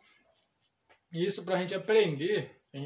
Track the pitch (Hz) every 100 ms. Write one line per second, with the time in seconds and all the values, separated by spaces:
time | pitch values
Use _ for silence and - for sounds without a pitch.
0 | _ _ _ _ _ _ - _ _ _
1 | _ 165 196 196 170 180 180 190 - 220
2 | 185 139 175 208 135 - _ 139